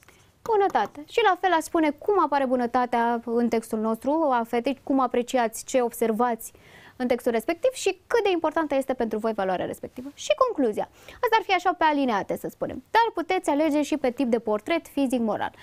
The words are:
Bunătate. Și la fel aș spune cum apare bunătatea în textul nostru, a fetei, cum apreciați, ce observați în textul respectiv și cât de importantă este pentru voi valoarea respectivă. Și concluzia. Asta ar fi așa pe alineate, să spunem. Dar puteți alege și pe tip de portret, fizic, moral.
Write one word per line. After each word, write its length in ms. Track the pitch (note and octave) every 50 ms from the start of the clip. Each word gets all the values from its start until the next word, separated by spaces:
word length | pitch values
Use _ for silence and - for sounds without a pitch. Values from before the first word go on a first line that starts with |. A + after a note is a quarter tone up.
| - - - _ _ _ _ _
Bunătate. 640 | - - A4 G4+ G4+ F4+ - A#3+ G3+ - - D4 D4+
Și 120 | - - A#4 A4+
la 140 | G4+ F4+ F4+
fel 120 | - F#4 E4+
aș 100 | D#4+ D4+
spune 280 | - - E4+ D#4 D4
cum 320 | C#4+ - - - G#4 F#4 D#4+
apare 220 | C#4+ D4 C#4+ C4+
bunătatea 760 | B3 C4 B3 A#3+ A#3 - B3+ B3 A#3+ B3 A#3 A#3 A#3 A#3+ A#3 A#3
în 240 | A#3+ A#3 A#3+ A#3+ A3
textul 300 | A#3 A3+ A3 - A#3 A3
nostru, 320 | G#3+ A3 A3+ A3+ - C4
a 320 | D4 E4 D#4+ C#4 B3+ A#3+ A3+
fetei, 320 | - - A#3+ A#3 C4+ B3+ - -
cum 160 | - C#4 C4+
apreciați, 680 | B3+ A#3+ - B3 A#3 - - B3+ A#3 A3 A3+ - -
ce 160 | - - B3+
observați 680 | A#3+ A#3 - - A#3 A3+ A3 G#3 B3 B3 A3+ A3+ - - _ - - - - - - - -
în 120 | - B3+
textul 240 | B3 B3 A#3 - B3
respectiv 400 | A#3 A3+ - - E4+ E4+ - C5
și 280 | B4+ - - G4 F#4 - _
cât 160 | - - A#4 G4+
de 80 | G4+
importantă 440 | F4+ E4 D#4+ D#4 - E4 - - C#4
este 180 | C4+ C4+ - B3+
pentru 240 | - A#3 A3 A3
voi 160 | G#3+ A3 A3+ A3
valoarea 320 | G#3 F#3+ F#3+ F#3 F3 -
respectivă. 440 | - G3+ - - - - B3+ B3+ C#4+ -
Și 160 | - - - D5+ - C5
concluzia. 440 | B4 G4 - C4 A3 G#3 - - - _ - -
Asta 300 | - - - - A4+ A4
ar 60 | A4 F#4
fi 100 | - F#4+
așa 200 | F4 - F#4+ E4
pe 100 | - E4
alineate, 540 | D#4 D4+ C#4+ C#4 B3 G#3+ F#3+ - - F3
să 100 | - - -
spunem. 340 | - - F3+ F#3+ - B3+ - _
Dar 200 | - A4 A#4 A4 -
puteți 360 | F4 D#4 - F#4 F#4 - E4
alege 320 | D4 C#4+ D#4+ D#4+ C#4 D4+
și 160 | C#4+ - D#4
pe 140 | C#4+ - B3+
tip 160 | A#3+ - C#4
de 120 | A#3+ A#3 A3+
portret, 480 | A3+ G#3+ G#3+ G#3 - - E4+ D#4+ E4
fizic, 320 | - - C#4+ C#4 B3 C4 A#3+
moral. 320 | A3+ G#3+ F#3+ - - - - -